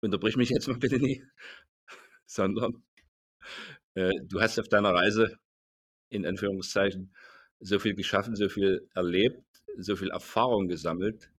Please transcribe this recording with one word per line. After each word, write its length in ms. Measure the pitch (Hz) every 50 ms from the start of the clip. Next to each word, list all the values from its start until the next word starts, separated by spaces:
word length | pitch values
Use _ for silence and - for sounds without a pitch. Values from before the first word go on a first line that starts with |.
unterbrich 360 | - 107 95 98 - 110 107
mich 140 | 131 123 117
jetzt 180 | 127 - - -
mal 100 | 127 117
bitte 200 | - 120 123 123
nie, 260 | 143 131 135 135 - - _ _ - - - - _ _ _ _ _
<laughs> 400 | - - - - - _ - _
sondern, 580 | _ - - 101 95 98 110 120 - - - _ _ _ - _ _ _ _ _ _ _ _ - - - - - - - - _ _ _
äh, 160 | 95 92 90 95 85 -
du 160 | - 92 87
hast 180 | 107 110 - -
auf 100 | 107 -
deiner 220 | - 104 101 101 90
Reise, 440 | 87 90 104 104 107 113 104 - - _ _ _ _ _ _ _ _ _ _ _ _ _ _
in 160 | - 104 92
Anführungszeichen, 880 | 78 95 92 - 101 98 95 92 - - 101 98 98 95 95 95 95 _ - - - - - - _ _ _
so 180 | - 98 104 101
viel 160 | - 110 101
geschaffen, 420 | 101 98 - - 98 101 113 113
so 120 | 101 104 95
viel 400 | - 101 98 98 95 90 - - _
erlebt, 500 | 92 90 87 87 92 104 - - - - _ _ _ _ - 415 -
so 180 | 92 95 104
viel 140 | 92 95 92
Erfahrung 580 | - 90 - - - 110 117 127 123 104 98 90
gesammelt 600 | 87 80 78 85 82 87 92 104 110 110 - - _ _